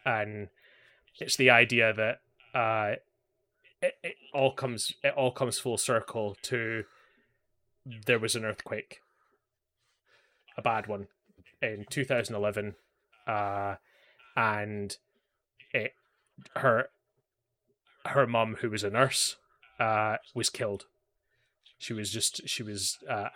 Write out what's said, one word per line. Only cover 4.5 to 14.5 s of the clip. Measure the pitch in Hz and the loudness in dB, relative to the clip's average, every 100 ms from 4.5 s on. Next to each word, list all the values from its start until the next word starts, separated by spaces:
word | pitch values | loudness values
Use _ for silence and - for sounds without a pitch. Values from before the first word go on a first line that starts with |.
comes, | 135 131 113 - - | 2 -6 -4 -6 -2
it | 139 143 | -2 2
all | 127 | 0
comes | - 127 - | 0 -2 -2
full | 127 110 | -2 -2
circle | - 117 - 117 104 98 | 2 0 0 -4 -4 -4
to | - 120 113 113 104 - _ _ _ _ _ _ _ _ 131 113 107 | -4 -2 -2 -4 -6 -14 _ _ _ _ _ _ _ _ -16 -8 0
there | 117 | 0
was | 110 117 | 2 -2
an | |
earthquake, | 110 104 - 110 - - _ _ _ _ _ _ _ _ _ _ _ _ _ _ _ - | -4 -6 -8 -8 -10 -18 _ _ _ _ _ _ _ _ _ _ _ _ _ _ _ -4
a | |
bad | 117 110 104 | 0 0 -2
one, | 101 98 _ _ _ - - | -8 -10 _ _ _ -20 -8
in | 120 104 101 | -6 -6 -8
two | 151 | -4
thousand | 135 123 107 107 | -2 -2 -2 -2
eleven, | 104 104 104 - _ _ _ _ - | -2 -2 -6 -8 _ _ _ _ -4
uh, | 107 101 101 101 98 _ _ _ _ - 127 | -2 -2 -2 -4 -6 _ _ _ _ -6 0
and | 110 | 2